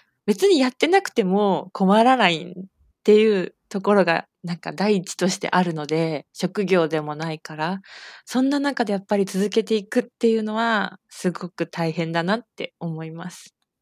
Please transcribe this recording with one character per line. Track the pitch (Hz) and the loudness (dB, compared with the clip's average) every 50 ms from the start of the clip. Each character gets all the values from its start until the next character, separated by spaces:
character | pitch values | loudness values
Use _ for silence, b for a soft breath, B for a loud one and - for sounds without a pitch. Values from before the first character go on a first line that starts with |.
| B B B _ _ | B B B _ _
別 | 202 214 - | -4 0 2
に | 381 403 370 269 | 4 4 4 4
や | 262 254 | 2 0
っ | |
て | - - 285 311 | 0 0 0 2
な | 370 392 | 2 2
く | 392 - | 2 0
て | - 240 202 | -2 -2 0
も | 180 190 208 208 196 185 147 - - | 2 2 2 2 2 0 0 -4 -6
困 | - - 190 185 202 220 | -4 0 4 4 6 6
ら | 226 254 262 | 6 6 6
な | 247 208 175 | 4 4 2
い | 170 151 | 2 0
っ | - - 180 180 190 - _ _ _ _ _ _ - | -6 -10 -12 -14 -14 -16 _ _ _ _ _ _ 4
て | - 208 | 6 6
い | 214 220 220 208 185 | 6 6 4 2 0
う | 175 - - _ _ _ | -2 -4 -10 _ _ _
と | - 196 | -10 -4
こ | 190 202 208 | 0 4 4
ろ | 202 175 | 4 4
が、 | 170 165 - - _ _ _ | 4 2 0 -2 _ _ _
な | - 170 175 | -10 -8 -8
ん | 165 | -8
か | - 165 | -8 -8
第 | 147 147 196 214 214 | -6 -2 0 2 2
一 | 185 - - - | 0 -2 -4 -4
と | - 180 185 | -2 -2 -2
し | 185 - | -2 -2
て | - - | -4 -2
あ | - 175 | 0 0
る | 180 175 | 0 0
の | 160 151 147 | -2 -4 -4
で、 | 139 156 160 165 160 156 135 - _ | -2 -2 0 0 -2 -2 -6 -8 _
職 | _ - 196 190 - 208 196 | _ -6 -6 -4 -2 -4 0
業 | 175 190 175 160 151 | 2 2 2 2 2
で | 160 156 | 0 -2
も | 151 147 151 | -4 -6 -6
な | 151 165 165 | -6 -6 -6
い | 156 156 | -8 -8
か | - - 156 | -10 -12 -8
ら、 | 151 156 170 196 196 B B B B B B B B B | -6 -4 -4 -4 -6 B B B B B B B B B
そ | - - 247 | -4 -2 0
ん | 262 269 | 0 0
な | 285 285 | 0 0
中 | 277 285 254 269 - | -2 -2 -2 -2 -2
で | 202 | -2
や | 202 190 | -4 -4
っ | 196 | -2
ぱ | - 208 | -2 -2
り | 202 190 | -2 0
続 | 190 - 185 202 202 | -2 -2 -2 -2 0
け | - 226 214 | 0 0 0
て | - 220 | 0 -2
い | 214 196 - | -4 -4 -2
く | - 254 | -2 -2
っ | 240 - _ - | -2 -2 _ -2
て | 240 226 | 0 2
い | 226 | 2
う | 220 | 0
の | 214 214 214 | -2 -2 -4
は、 | 220 233 233 226 202 - - - - _ _ | -2 -2 0 0 0 -2 -4 -8 -14 _ _
す | - - - 185 | -12 -6 -4 -4
ご | 170 - 185 170 | -4 -4 -8 -10
く | - - 165 | -6 -6 -6
大 | 160 - 170 170 160 | -6 -4 -4 -4 -4
変 | 156 165 165 160 | -4 -4 -4 -2
だ | 165 170 | -2 -2
な | 165 185 214 240 | 0 0 -2 -2
っ | - _ _ | -4 _ _
て | - - - _ _ | -12 -12 -12 _ _
思 | 175 170 160 160 160 | -10 -8 -8 -8 -10
い | 160 | -12
ま | 160 165 175 180 | -12 -12 -12 -14
す。 | - - - - _ _ _ _ _ _ | -14 -16 -20 -20 _ _ _ _ _ _